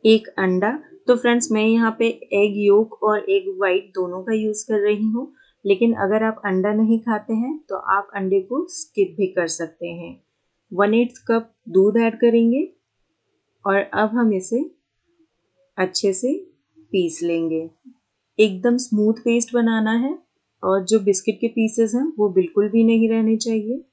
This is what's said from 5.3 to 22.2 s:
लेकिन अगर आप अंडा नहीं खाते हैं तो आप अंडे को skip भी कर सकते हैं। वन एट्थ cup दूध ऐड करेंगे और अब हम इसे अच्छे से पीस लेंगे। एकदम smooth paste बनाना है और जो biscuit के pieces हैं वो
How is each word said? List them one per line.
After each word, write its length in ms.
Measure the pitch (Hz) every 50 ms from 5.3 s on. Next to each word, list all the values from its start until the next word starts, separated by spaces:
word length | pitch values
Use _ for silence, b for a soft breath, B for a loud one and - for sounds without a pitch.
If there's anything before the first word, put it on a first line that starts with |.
| b b b b b b _
लेकिन 280 | 233 247 - 233 233 226
अगर 260 | 220 202 190 208 220 220
आप 160 | 220 220 - -
अंडा 280 | 208 185 185 185 208 214
नहीं 240 | 214 220 214 226 226
खाते 340 | 220 233 220 208 208 - 226
हैं 220 | 220 233 262 311 311 _ _
तो 80 | 587 - - -
आप 180 | 190 202 202 - -
अंडे 240 | 202 190 185 196 196
को 160 | 185 - 240 277 349 359
skip 440 | - - - _ _ - 196 175 165 160
भी 80 | 202 185
कर 180 | - 190 170 165
सकते 380 | 160 - 170 160 - _ 175 170
हैं। 220 | 170 170 175 170 - - _ _ _ _ _ _ _ _ _ _ 196
वन 220 | 175 202 208 214
एट्थ 280 | 233 247 247 - - _ -
cup 200 | 233 226 226 - _ _ _ 226
दूध 280 | 165 185 190 208 196 226
ऐड 160 | 233 226 226
करेंगे 440 | 226 - 233 226 233 233 233 240 269 339 - - _ _ _ _ _ _ _ _ _ _ _ _ _ _ _ _ _ _
और 120 | 196 196
अब 340 | 196 190 - - 196 214 214
हम 220 | 214 247 240 220 208
इसे 240 | 190 185 - - 240 311 - - _ _ _ _ _ _ _ _ _ _ _ _ _ _ _ _ _ _ _ _ -
अच्छे 340 | 185 185 185 - - 202 190
से 200 | - - 254 294 403 - - _ _ _ _ _ _ - _ -
पीस 280 | 190 180 165 160 - 165
लेंगे। 400 | 170 170 165 165 165 160 160 165 165 _ _ _ 262 - _ _ _ _ _ _ _ _ -
एकदम 380 | 214 214 190 185 185 240 240 247
smooth 420 | 247 - - 208 208 214 220 220
paste 340 | - 240 233 240 233 - 240
बनाना 380 | 240 233 226 226 220 220 220 220 233
है 140 | 240 269 330 - _ _ _ _ _ _ _ _ -
और 220 | 185 190 196 185
जो 140 | 185 214 220 196
biscuit 360 | 202 196 190 - - 208 -
के 80 | - 233
pieces 440 | - 233 226 220 220 - 226 214 214
हैं 100 | 240 269 320 311
वो 100 | -